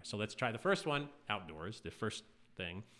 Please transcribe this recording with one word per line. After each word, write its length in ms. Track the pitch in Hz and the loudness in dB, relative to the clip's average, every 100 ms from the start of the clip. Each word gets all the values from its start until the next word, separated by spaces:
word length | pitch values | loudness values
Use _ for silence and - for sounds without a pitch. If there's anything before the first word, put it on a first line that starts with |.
So 140 | - 104 | -6 -2
let's 180 | 107 - | -2 2
try 160 | 123 | 0
the 80 | 110 | 2
first 260 | 185 196 160 | 4 4 4
one 240 | 143 143 - - | 0 0 -8 -2
outdoors, 520 | 104 85 78 85 113 | 0 -2 -6 -6 -4
the 60 | 82 | -8
first 320 | - 110 - - - - - | -2 0 -2 -10 -20 -18 -6
thing. 260 | 87 90 - - | -4 -4 -8 -16